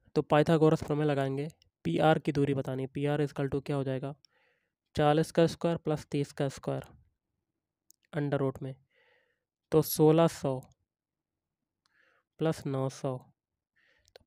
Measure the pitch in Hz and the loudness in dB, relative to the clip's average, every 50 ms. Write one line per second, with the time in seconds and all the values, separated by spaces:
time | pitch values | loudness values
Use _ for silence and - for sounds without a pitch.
0 | _ _ - 156 147 - 156 147 151 - 170 156 156 156 160 - - - 156 147 | _ _ -2 -2 0 2 4 4 4 4 4 4 6 6 4 4 2 -2 -2 0
1 | 156 151 143 139 135 135 135 139 143 165 - _ _ _ _ _ - - 131 - | 0 0 0 0 -2 -2 -4 -4 -6 -8 -10 _ _ _ _ _ -6 -4 0 2
2 | 156 156 160 156 - - 143 143 143 139 139 135 131 - 131 131 131 131 - - | 4 4 4 4 2 -2 0 0 0 0 0 -2 -4 -4 -6 -6 -6 -8 -6 -4
3 | 143 143 147 147 151 139 - - 143 135 139 143 135 - 147 139 135 135 131 131 | -4 -2 -2 -2 -2 -4 -4 -4 -6 -4 -4 -6 -4 -4 -4 -4 -4 -4 -6 -6
4 | 127 139 143 - _ _ _ _ _ _ _ _ _ _ _ _ _ _ - - | -6 -10 -12 -14 _ _ _ _ _ _ _ _ _ _ _ _ _ _ -2 0
5 | 151 147 147 156 170 - - - 165 160 - - - 170 170 165 - - 151 151 | 2 4 4 2 0 0 2 2 2 2 0 -2 -4 -4 -4 -4 -4 -4 -6 -6
6 | - - - 143 143 - - - 147 135 - - - - 135 135 135 - - - | -6 -6 -4 -4 -4 -4 -6 -6 -6 -6 -6 -8 -8 -8 -8 -8 -8 -12 -20 -20
7 | _ _ _ _ _ _ _ _ _ _ _ _ _ _ _ _ _ _ _ _ | _ _ _ _ _ _ _ _ _ _ _ _ _ _ _ _ _ _ _ _
8 | _ _ - 156 143 143 139 139 139 135 131 - 139 131 131 - _ _ _ _ | _ _ -8 -6 -4 -2 -2 -2 -2 -4 -4 -6 -10 -12 -14 -14 _ _ _ _
9 | _ _ _ _ _ _ _ _ _ _ _ _ _ _ - 156 147 - - - | _ _ _ _ _ _ _ _ _ _ _ _ _ _ 2 2 2 2 2 4
10 | 156 156 156 165 165 160 - - - 143 131 127 - - _ _ _ _ _ _ | 6 6 6 6 4 2 0 -2 -6 -6 -6 -6 -8 -14 _ _ _ _ _ _
11 | _ _ _ _ _ _ _ _ _ _ _ _ _ _ _ _ _ _ _ _ | _ _ _ _ _ _ _ _ _ _ _ _ _ _ _ _ _ _ _ _
12 | _ _ _ _ _ _ _ - 156 160 160 - - 147 135 131 131 135 135 - | _ _ _ _ _ _ _ -4 -4 -4 -4 -4 -6 -6 -4 -4 -4 -4 -6 -6
13 | - 139 127 127 - _ _ _ _ _ _ _ _ _ _ _ _ _ _ _ | -8 -8 -8 -8 -12 _ _ _ _ _ _ _ _ _ _ _ _ _ _ _
14 | _ _ - - _ | _ _ -20 -18 _